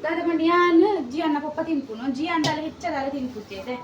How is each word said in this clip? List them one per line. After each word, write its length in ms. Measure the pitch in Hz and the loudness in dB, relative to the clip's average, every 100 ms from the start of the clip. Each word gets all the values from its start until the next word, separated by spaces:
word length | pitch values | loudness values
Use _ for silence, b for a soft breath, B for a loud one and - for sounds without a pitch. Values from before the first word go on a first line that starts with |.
ತಾತ 220 | 302 330 | -2 -2
ಮನೆ 220 | 330 330 320 | 0 2 4
ಯಾನ್ 640 | 349 359 330 403 392 247 | 4 6 6 6 2 -2
ಜಿ 80 | 277 | -4
ಅನ್ನ 160 | 320 285 | 0 0
ಪಪ್ಪ 200 | 302 - | -2 -6
ತಿನ್ಪುನು, 500 | 320 302 - 220 262 | -2 -2 -4 -6 -6
ಜಿ 160 | 247 320 | -4 -2
ಅಂದಾಲ 320 | 349 311 302 | 0 0 0
ಹೆಚ್ಚದಾಲ 480 | 311 - 349 285 277 | -6 -6 -6 -4 -4
ತಿನ್ಪುಚ್ಚೈತೆ. 680 | 277 247 214 202 190 214 247 | -4 -6 -8 -12 -12 -8 -8